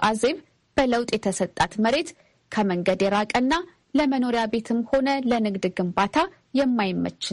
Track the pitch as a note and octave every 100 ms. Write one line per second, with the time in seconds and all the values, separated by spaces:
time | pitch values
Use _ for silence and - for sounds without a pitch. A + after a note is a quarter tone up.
0 | G#3+ A3 B3 F#4+ - _ _ - C4 A#3+
1 | A#3+ G#3+ G3+ F#3 F3 - E3 G#3 A3 D4
2 | D#4+ - _ _ - A3 G3+ F3 F3 F#3
3 | G3 G3+ G#3+ B3 B3+ E4 F#4 _ _ C#4
4 | C#4+ C4 B3 A#3 A3 A#3 A3+ A#3 A3+ C4+
5 | C4+ C#4 B3+ A#3 G#3+ F#3+ F#3 F#3+ F3+ F#3
6 | G3+ D4+ F4+ - _ C4 C4 A#3 G3 F3
7 | F3 - -